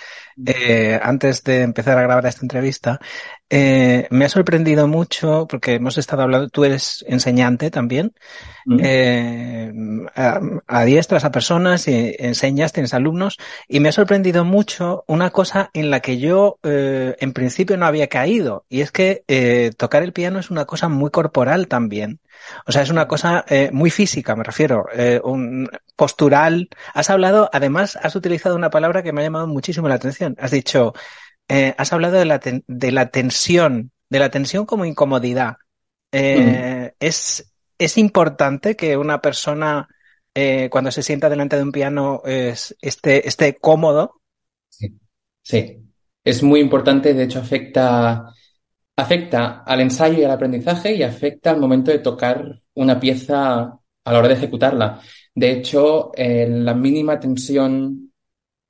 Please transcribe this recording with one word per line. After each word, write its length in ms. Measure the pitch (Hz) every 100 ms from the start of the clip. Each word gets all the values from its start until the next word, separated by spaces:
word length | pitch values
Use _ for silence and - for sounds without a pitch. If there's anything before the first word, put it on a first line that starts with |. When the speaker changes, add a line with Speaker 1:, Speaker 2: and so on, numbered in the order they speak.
| - - - -
Speaker 1:
Mm. 40 | 127
Speaker 2:
eh, 500 | 127 120 113 110 113
antes 420 | 120 135 135 123
de 200 | - 127
empezar 340 | 123 117 123 127
a 60 |
grabar 200 | 123 123 123
esta 140 | -
entrevista, 560 | 127 127 135 - 120 131 - - - - -
eh, 580 | 139 135 135 127 123 -
me 140 | 127 139
ha 40 |
sorprendido 580 | 196 175 165 160 151 147
mucho 600 | 160 170 - 160 156 160
porque 240 | 131 - 117
hemos 220 | 127 151
estado 240 | - 135
hablando, 280 | 131 131 135
tú 140 | -
eres 400 | 139 135 - - -
enseñante 640 | 127 127 123 123 123 151
también, 420 | 143 120 131 214 - - - - - 131
Speaker 1:
Mm. 120 | 123
Speaker 2:
eh, 880 | 135 131 123 120 120 117 123 117 113 110 107 107 87 -
a, 240 | 123 - - 165 -
a 180 | 120 117
diestras 380 | 151 165 165 143
a 60 |
personas, 560 | 123 - 170 180 175 165
y 280 | 117 117 -
enseñas, 520 | 123 117 135 139 160
tienes 220 | 170 127
alumnos, 440 | 127 151 170 196 - - - -
y 120 | 143
me 100 | 151
ha 40 |
sorprendido 520 | - 196 202 185 175 175
mucho 600 | 202 208 - 175 - -
una 240 | 156 175
cosa 400 | - 185 196 196
en 160 | 156 151
la 120 | 131
que 180 | 131 127
yo, 400 | 147 190 202 -
eh, 540 | 156 143 139 135 127 -
en 140 | 135
principio 420 | 123 127 147 180 185
no 100 | 165
había 200 | 151 139
caído, 580 | 135 151 233 139 98 -
y 120 | 127
es 100 | 143
que, 320 | - 190 190 -
eh, 440 | 131 123 120 117 -
tocar 280 | 120 147
el 100 | 175
piano 240 | 175 175 190
es 140 | -
una 140 | 165 143
cosa 220 | 156 170
muy 220 | 139 143
corporal 580 | - 127 135 123 175 175
también. 520 | 123 110 104 107 - _ - - - -
O 40 |
sea, 120 | 139
es 80 | 139
una 160 | 165 151
cosa, 360 | 151 170 170 -
eh, 220 | 139 139
muy 160 | 131 165
física, 460 | - 202 147 123 110
me 80 |
refiero, 420 | 113 - 151 110 -
eh, 260 | 113 123 120
un, 440 | 127 131 120 131 131 - _ -
postural. 720 | 147 - 143 139 160 170 180 - -
Has 160 | - -
hablado, 400 | 196 185 214 208
además, 460 | 143 135 160 202 -
has 160 | 156 190
utilizado 400 | 175 165 185 175
una 140 | 165
palabra 320 | 151 165 185
que 100 | 170
me 100 | 147
ha 20 |
llamado 240 | 156 160 165
muchísimo 420 | 143 - 160 156
la 60 | 127
atención. 400 | 131 - 165 -
Has 120 | 131
dicho, 420 | 139 - 139 117 - - - - _ -
eh, 260 | 139 135 -
has 140 | 139
hablado 240 | 170 170 185
de 80 | 165
la 140 | 139
ten-, 240 | 131 127 -
de 240 | 123 127
la 180 | 131 123
tensión, 840 | 131 127 - - 175 156 120 127 _ -
de 100 | 135
la 100 | 139
tensión 360 | 139 135 190 208
como 200 | 214 170
incomodidad. 680 | 147 143 131 123 123 120 113 _ _ _ _ _
Eh, 720 | 135 135 139 120 127 127 127 123
Speaker 1:
Ujú. 60 | -
Speaker 2:
es, 520 | 156 - - - - _ _ -
es 180 | 165 226
importante 800 | 208 190 160 147 139 139 208 214
que 200 | 160 143
una 240 | 151 147
persona, 640 | 147 131 156 151 151 147 - _ _ _ _ 135
eh, 340 | 139 131 131
cuando 220 | 131 131
se 100 | 147
sienta 280 | 143 143 151
delante 260 | 143 143 143
de 80 |
un 80 | 139
piano, 500 | 143 139 143 139 135 135
es-, 520 | 131 123 117 - -
esté, 460 | 139 - 151 139 139
esté 280 | - 147 -
cómodo. 680 | - 156 160 147 214 _ _ _ _ _ _
Speaker 1:
Sí. 240 | - 107 - _ _ _ _
Sí. 360 | - 110 - - - _ _ _
Es 200 | - 117
muy 160 | 143 147
importante, 540 | 139 135 139 139 147 131
de 80 |
hecho, 160 | 127 131
afecta, 840 | 120 135 - 135 127 120 117 113 - _ _ _ _ _ _ -
afecta 680 | 131 175 - 117 117 - -
al 160 | 131
ensayo 380 | 131 - 160 165
y 40 |
al 80 | 139
aprendizaje 640 | 131 131 123 165 175 208
y 100 | 208
afecta 480 | 123 113 143 - 165
al 80 | 156
momento 300 | 131 131 135
de 80 | 147
tocar 600 | 127 120 120 127 - - _ 135
una 240 | 131 127
pieza 600 | 131 127 - 143 135 120 117 - _ _
a 80 | 123
la 80 | 117
hora 80 | 120
de 60 | 131
ejecutarla. 640 | 147 131 135 127 107 - - - _
De 180 | 123 127
hecho, 600 | 127 127 143 147 156 - -
eh, 320 | 123 120 120
la 240 | 120 120
mínima 460 | 123 135 151 151 147
tensión 920 | 131 127 135 139 135 135 135 135 - _ _ _ _ _